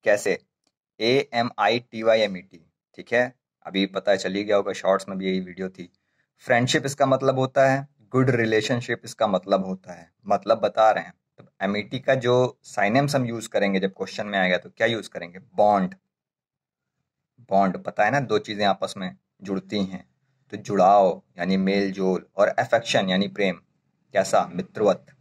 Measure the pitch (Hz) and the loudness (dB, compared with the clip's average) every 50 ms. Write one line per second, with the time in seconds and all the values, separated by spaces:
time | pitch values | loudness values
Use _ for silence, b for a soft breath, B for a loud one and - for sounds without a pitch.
0 | _ 110 104 104 - 101 87 - _ _ _ _ _ _ _ _ _ _ _ - | _ 2 0 2 2 -2 -4 -4 _ _ _ _ _ _ _ _ _ _ _ -4
1 | 107 117 127 139 - _ - 117 117 120 - - 107 120 117 123 123 _ - 113 | 0 2 2 2 0 _ -2 -2 -2 -2 -2 0 2 2 2 0 -4 _ -12 -2
2 | 110 113 113 113 107 101 95 90 87 _ - 85 _ _ _ _ _ _ _ - | 2 2 4 4 2 0 -2 -10 -14 _ -20 -20 _ _ _ _ _ _ _ -20
3 | - - 117 120 123 127 - _ _ _ _ _ _ 82 87 95 98 95 95 98 | -8 -2 0 0 0 -2 -4 _ _ _ _ _ _ -6 -2 -2 -2 -2 -2 -4
4 | - 104 98 95 - 92 92 101 104 104 104 101 101 202 190 - - 92 95 95 | 0 0 0 0 0 -4 -4 -4 -2 0 0 0 0 -2 -8 -2 0 0 0 0
5 | - - 98 95 95 95 95 95 92 90 87 92 92 92 _ - 90 - _ _ | 0 -6 -8 -6 -4 -2 -2 -4 -4 -8 -10 -10 -10 -12 _ -14 -20 -20 _ _
6 | _ _ _ _ _ _ _ _ - - 127 117 127 123 - 156 127 135 139 - | _ _ _ _ _ _ _ _ -2 0 0 2 2 0 0 -2 -2 -4 -2 -2
7 | 139 135 131 131 135 135 135 131 131 127 _ 139 135 135 135 139 143 _ _ _ | 0 2 2 2 2 0 0 0 -2 0 _ 2 2 2 2 0 -4 _ _ _
8 | _ _ - 127 131 131 120 117 113 110 110 107 107 - 131 120 120 - 120 - | _ _ 0 2 2 2 2 0 0 2 2 0 0 0 -4 -4 -2 -4 -6 -6
9 | - 117 - - 110 104 98 92 - 95 98 95 95 95 95 - _ 92 87 85 | -6 -20 -4 -2 0 0 0 -2 0 0 0 0 0 -4 -8 -10 _ -20 -20 -20
10 | 85 _ _ _ _ 98 104 98 - 104 113 110 107 104 - 113 110 110 104 92 | -20 _ _ _ _ -2 -2 -2 2 0 0 2 0 -2 2 4 4 4 4 2
11 | - 90 _ _ _ _ _ _ - _ _ _ 98 98 101 104 101 - 135 127 | -4 -8 _ _ _ _ _ _ -20 _ _ _ -4 -4 -4 -4 -6 -8 -10 -6
12 | - - 135 131 123 123 123 127 127 123 - _ _ - - 107 101 101 110 135 | -2 -2 -2 0 2 2 2 2 2 0 -4 _ _ -10 -4 -2 -2 2 2 0
13 | 143 143 151 135 123 117 117 113 110 - - 104 101 98 98 95 95 98 - - | 0 2 -2 -2 -2 -4 -6 -10 -10 -6 -2 -2 0 0 0 0 -2 -2 -6 -8
14 | 95 - - - 107 104 101 98 92 92 90 87 - - _ _ 113 117 117 107 | -12 -10 -8 -10 -10 -4 -2 0 2 2 0 -2 -2 -10 _ _ -2 -2 -2 -4
15 | - - _ - 82 85 87 92 - _ _ - 104 104 104 98 95 92 95 _ | -8 -10 _ -14 -14 -14 -18 -20 -20 _ _ 2 4 4 4 2 0 -2 -6 _
16 | _ _ _ _ _ _ _ _ _ _ _ _ _ _ _ _ _ _ _ _ | _ _ _ _ _ _ _ _ _ _ _ _ _ _ _ _ _ _ _ _
17 | _ _ _ _ _ _ _ _ 117 _ 95 98 98 95 90 - - 104 - - | _ _ _ _ _ _ _ _ -8 _ 2 2 2 2 0 -4 -10 -8 -2 0
18 | 104 107 127 143 127 104 107 104 - - 107 101 104 101 95 - 98 95 - 101 | 0 2 2 0 0 0 -2 -2 -2 -4 -6 -2 0 0 0 0 -4 -8 -8 -10
19 | 95 90 95 _ _ _ _ _ 98 101 95 95 92 - 110 104 98 92 92 92 | -10 -10 -10 _ _ _ _ _ -8 -6 -6 -6 -6 -6 -4 -4 -4 -4 -6 -14
20 | - _ _ _ _ _ _ _ _ _ - 110 101 - 104 95 90 95 101 104 | -16 _ _ _ _ _ _ _ _ _ -14 -14 -8 -4 2 4 6 6 6 6
21 | 98 90 82 - _ _ _ 90 87 92 95 95 95 95 98 101 101 98 92 98 | 6 4 2 -2 _ _ _ -8 -2 0 0 0 2 2 2 0 0 -2 -4 -2
22 | 95 92 92 87 - _ _ 95 101 104 - - 123 123 - 113 - - - 120 | -2 -2 -2 -2 -6 _ _ 2 2 2 2 -2 -2 0 0 0 0 0 0 0
23 | 98 92 92 95 101 98 - - 101 95 87 85 _ _ _ _ _ _ _ _ | 0 2 0 0 -2 -2 -2 -2 -2 -2 -2 -6 _ _ _ _ _ _ _ _
24 | _ _ - 98 95 - - 101 85 87 85 90 92 - _ 107 110 101 92 - | _ _ -2 -2 0 2 2 0 0 0 -6 -10 -10 -10 _ 0 2 2 2 0
25 | _ _ _ _ | _ _ _ _